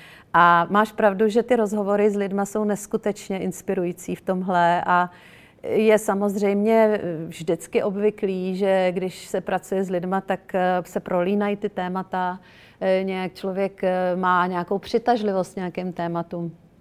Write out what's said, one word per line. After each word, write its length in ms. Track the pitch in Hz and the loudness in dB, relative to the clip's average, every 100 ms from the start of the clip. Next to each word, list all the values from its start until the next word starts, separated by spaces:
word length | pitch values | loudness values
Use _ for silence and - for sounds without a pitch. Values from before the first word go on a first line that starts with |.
| - - - | -20 -20 -2
A 340 | - 175 170 170 | 6 8 6 4
máš 220 | 202 220 | 2 0
pravdu, 360 | - 220 190 220 | 2 2 4 2
že 160 | 214 | 2
ty 120 | 226 240 | 2 2
rozhovory 540 | 214 214 196 202 208 | 2 -2 0 2 2
s 40 | 202 | 2
lidma 300 | 196 196 196 | -2 -2 -2
jsou 180 | 220 | -2
neskutečně 760 | 214 202 - 220 214 202 - 190 | -2 -2 -4 -4 -4 -6 -6 -6
inspirující 760 | 185 185 - 190 175 175 - 175 | -4 -6 -4 -2 -2 -6 -8 -8
v 60 | |
tomhle 600 | - 185 185 180 170 175 - | -4 -4 0 2 4 2 2
a 240 | 180 175 - - - - _ | 2 2 -4 -20 -20 -20 _
je 340 | - 139 220 214 | -2 2 4 4
samozřejmě 1040 | 214 196 202 202 202 202 208 226 220 214 175 160 165 | 4 0 0 0 0 2 4 4 4 2 -4 -6 -8
vždycky 560 | 170 160 165 - 233 | -10 -4 -4 -2 -2
obvyklý, 720 | - 196 208 208 202 185 185 185 | -2 0 -2 0 -4 -2 -4 -2
že 320 | 196 190 185 | 2 2 2
když 360 | 180 185 - - | 0 -6 -8 -6
se 140 | 190 | -6
pracuje 420 | 185 190 - 190 | -2 -6 -2 -4
s 60 | 190 | -2
lidma, 320 | 185 185 190 | -2 -2 -4
tak, 340 | 185 185 - 190 | -2 -6 -4 0
eh, 40 | 180 180 170 | 2 0 -2
se 140 | 202 | -6
prolínají 560 | - 185 175 208 208 202 | -2 0 0 0 0 -2
ty 140 | 208 | -6
témata, 720 | - 180 185 185 185 180 185 - - - _ | -6 -6 -6 -6 -4 -4 -6 -14 -20 -20 _
eh, 220 | 190 190 | 0 0
nějak 300 | 190 190 185 | 0 -4 -6
člověk, 500 | - 190 185 196 190 | -6 -6 -2 -4 -2
eh, 320 | 185 185 185 180 | -2 0 0 0
má 320 | 180 180 180 | 2 2 2
nějakou 320 | 180 175 196 | -2 -2 -4
přitažlivost 760 | - 233 226 240 214 190 180 - | -2 -2 2 0 2 0 -2 -4
nějakým 380 | 185 175 180 | -8 -6 -8
tématům. 580 | 170 170 170 170 175 170 165 _ _ | -4 -4 -4 -6 -8 -8 -10 _ _